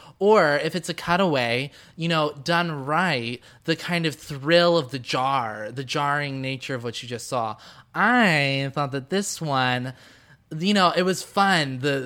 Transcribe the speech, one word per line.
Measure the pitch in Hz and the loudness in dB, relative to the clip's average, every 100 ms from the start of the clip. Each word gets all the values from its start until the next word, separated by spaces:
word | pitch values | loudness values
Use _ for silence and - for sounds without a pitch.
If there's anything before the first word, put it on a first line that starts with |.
| - - | -20 -2
or | 202 214 160 147 | 4 6 6 2
if | 151 180 | 0 -4
it's | - | -6
a | |
cutaway, | 170 - 175 190 143 120 120 139 - - - | -8 -2 2 2 2 2 0 -4 -10 -20 -8
you | 165 | -2
know, | 165 147 147 | 0 0 -2
done | 135 170 175 151 131 | 0 0 0 -2 -2
right, | 156 185 139 117 120 - - | 0 2 0 -2 -8 -12 -10
the | - 160 | -4 -4
kind | - 175 165 | -2 -2 -2
of | 139 | -4
thrill | - 143 139 170 175 170 | -10 -8 2 4 6 4
of | 131 | 0
the | 135 | -6
jar, | 120 139 131 135 113 107 107 | -4 -2 0 0 -2 -6 -8
the | 123 | -10
jarring | 131 156 143 147 143 135 | -6 -2 0 0 -2 -4
nature | 131 135 - 131 | -6 -6 -6 -6
of | |
what | 120 113 | -6 -10
you | 120 | -10
just | 120 - | -10 -6
saw. | 127 113 107 - - - 160 | -4 -4 -6 -14 -20 -12 0
I | 202 247 214 156 139 135 139 | 2 4 4 4 2 0 -2
thought | 135 139 | -4 -4
that | 139 127 | -4 -4
this | 185 202 - | -4 -4 -6
one, | 156 135 127 123 127 127 - - _ - _ 156 | -2 0 2 0 -4 -10 -18 -20 _ -20 _ -4
you | 185 | 0
know, | 208 180 160 | 4 4 4
it | |
was | 185 185 | 0 -2
fun, | - - 196 180 143 131 | -4 0 2 2 0 -2
the, | 143 139 | -2 -2